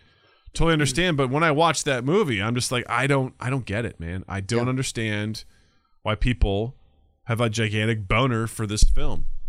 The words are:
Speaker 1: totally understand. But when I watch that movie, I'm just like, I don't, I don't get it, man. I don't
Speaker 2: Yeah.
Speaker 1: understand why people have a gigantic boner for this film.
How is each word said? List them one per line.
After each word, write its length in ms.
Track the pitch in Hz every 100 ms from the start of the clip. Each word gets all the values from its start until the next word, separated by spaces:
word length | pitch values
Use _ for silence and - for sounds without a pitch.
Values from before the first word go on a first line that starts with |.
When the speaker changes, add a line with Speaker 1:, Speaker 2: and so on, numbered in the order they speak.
| _ _ _ _ -
Speaker 1:
totally 200 | - 165
understand. 420 | 156 139 135 180 147
But 140 | 131
when 140 | 143
I 80 | 165
watch 320 | 143 170 -
that 200 | 151 127
movie, 380 | 127 190 180 107
I'm 140 | 104 123
just 160 | -
like, 180 | 123 -
I 160 | 117 135
don't, 280 | 139 131 -
I 100 | 127
don't 140 | 135 107
get 200 | 101 113
it, 140 | -
man. 260 | 82 92 -
I 140 | 95
don't 220 | 98 117
Speaker 2:
Yeah. 60 | 123
Speaker 1:
understand 760 | 131 131 - 110 104 107 107 - - _ _ _ _
why 140 | 107 107
people 600 | 123 117 107 98 117 - _ _ _ _ -
have 140 | 113
a 100 | 120
gigantic 580 | 110 107 107 107 113 95
boner 400 | 110 131 113 113
for 180 | - 107
this 180 | 107
film. 420 | - - 143 - - -